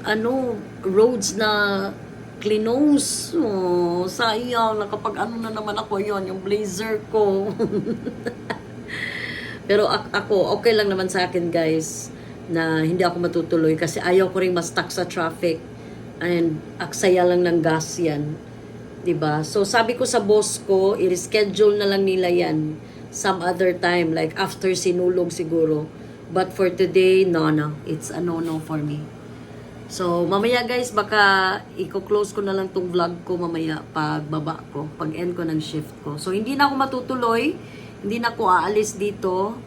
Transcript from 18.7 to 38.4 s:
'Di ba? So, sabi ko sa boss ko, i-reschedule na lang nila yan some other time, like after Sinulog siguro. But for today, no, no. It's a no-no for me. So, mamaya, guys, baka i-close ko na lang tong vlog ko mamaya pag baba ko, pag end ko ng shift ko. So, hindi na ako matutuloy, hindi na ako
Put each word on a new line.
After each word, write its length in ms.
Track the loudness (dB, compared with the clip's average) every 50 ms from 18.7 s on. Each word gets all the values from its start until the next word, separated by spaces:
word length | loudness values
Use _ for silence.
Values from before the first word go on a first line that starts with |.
| -16 -16 -16 -14 -14 -6
'Di 120 | -2 -2 0 0
ba? 240 | 0 0 0 0
So, 240 | -2 0 0 0 0
sabi 320 | 4 4 2 4 2 0 0
ko 80 | 0
sa 160 | 2 2 0
boss 400 | 4 6 4 4 4 2 -4 -6
ko, 320 | 0 2 4 4 6 4 4
i-reschedule 800 | 4 2 2 2 0 -2 0 2 2 2 2 4 6 6 6 6
na 160 | 4 2 2
lang 160 | 2 2 2
nila 240 | 2 2 2 2 2
yan 480 | 4 2 2 2 0 0 -2 -2 -6 -8 -14 -18 -16 -16 -16 -12
some 320 | -10 -2 0 0 0 2 0
other 320 | -2 2 4 2 2 2
time, 400 | 2 0 2 2 2 2 2 2
like 160 | 0 0 -2 0 -2
after 320 | -4 -4 -4 -2 0 0
Sinulog 600 | 0 2 2 0 2 4 2 2 2 2 0 0 -2
siguro. 500 | -4 -4 0 2 2 4 4 2 0 -2 -6 -12 -16 -16 -16 -16 -16 -14 -2
But 220 | 0 0 0 0 0
for 160 | 0 0 0
today, 560 | 4 2 0 4 6 6 6 8 8 6 6 6
no, 240 | 4 4 4 4
no. 240 | 4 2 2 0 -4 -6 -6
It's 240 | -6 -6 -6 -6 -8
a 140 | -6 -4 -2
no-no 320 | -2 -2 -2 -2 -4 -4 -4 -4
for 160 | -4 -4 -4
me. 240 | -2 -4 -4 -6 -8 -12 -14 -16 -16 -16 -16 -16 -16 -16 -16 -16 -16 -16 -16 -16 -14 -12
So, 320 | -6 -4 0 0 2 2 2
mamaya, 400 | 2 2 2 2 2 2 2 0
guys, 240 | 0 -2 -2 -2 0
baka 720 | 0 -2 0 2 4 6 6 6 6 6 4 2 0 -2 -6 -10 -6
i-close 560 | -6 -6 -4 -4 -6 -2 0 2 2 2 0
ko 80 | -2 -4
na 160 | -2 0 0
lang 160 | 0 -2 -2
tong 160 | -2 -4 -4 0
vlog 320 | 0 0 0 0 -2 -8 -6 -4
ko 80 | -4
mamaya 480 | -2 -2 -2 -2 -2 -2 -2 -4 -6 -8 -6
pag 320 | -4 -2 -2 0 -2 -4 -4
baba 400 | -4 -4 -4 -4 -4 -6 -8 -12 -12
ko, 160 | -10 -8 -8 -8 -8
pag 160 | -8 -8 -6
end 240 | -4 -4 -4 -4 -4
ko 80 | -4 -4
ng 160 | -2 -2 -2
shift 320 | -4 -4 -6 -6 -8 -8 -14 -12
ko. 160 | -10 -10 -8
So, 160 | -6 -4 -4
hindi 240 | -2 -2 -2 -2 0
na 160 | 2 2 2
ako 20 | 2 0
matutuloy, 720 | -2 0 -2 -6 -4 -4 -4 0 2 2 2 2 2 0 -2 -4 -10 -14 -16 -16 -16 -16 -16 -8
hindi 160 | -6 -4 -4
na 160 | -2 -2 -4
ako 160 | -2 0